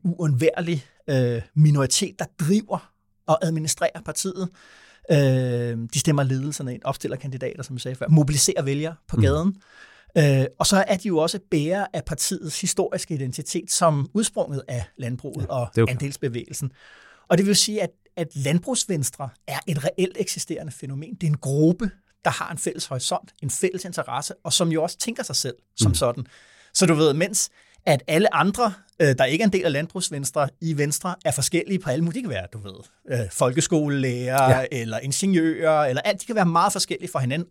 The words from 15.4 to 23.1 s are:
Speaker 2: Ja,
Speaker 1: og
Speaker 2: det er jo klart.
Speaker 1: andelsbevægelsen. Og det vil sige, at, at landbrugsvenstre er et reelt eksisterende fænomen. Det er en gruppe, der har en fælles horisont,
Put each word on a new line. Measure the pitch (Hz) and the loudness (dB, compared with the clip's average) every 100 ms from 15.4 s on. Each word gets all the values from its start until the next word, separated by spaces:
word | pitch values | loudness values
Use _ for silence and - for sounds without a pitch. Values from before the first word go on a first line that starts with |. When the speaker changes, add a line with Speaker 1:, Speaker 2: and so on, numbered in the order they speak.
Speaker 2:
Ja, | 101 | -6
Speaker 1:
og | 135 117 | -4 -2
Speaker 2:
det | - | 2
er | |
jo | 113 | 2
klart. | 127 | 0
Speaker 1:
andelsbevægelsen. | 139 139 135 120 - - 135 - - - - - - | -6 -6 -6 -6 -8 -8 -8 -8 -18 -20 -20 -20 0
Og | 170 | 2
det | 196 | 4
vil | 202 | 2
sige, | - 208 | 2 -2
at, | 175 - _ - | -4 -6 _ -8
at | 165 | -6
landbrugsvenstre | 143 139 170 269 247 - 165 131 - 135 - - | -4 0 0 0 -4 -2 -2 -4 -6 -10 -12 -10
er | 139 - | -6 -4
et | 143 | -2
reelt | 139 - 185 - | -2 -2 -2 -2
eksisterende | 196 - - 165 156 | -6 -6 -8 -8 -10
fænomen. | - 139 139 165 | -12 -10 -10 -10
Det | 226 165 | -4 -2
er | |
en | 147 | -2
gruppe, | 139 143 160 180 208 - _ _ | 0 4 4 4 -2 -6 _ _
der | - | -4
har | - - | -2 -4
en | 160 | -6
fælles | 175 - - | -6 -6 -6
horisont, | 131 - | -6 -4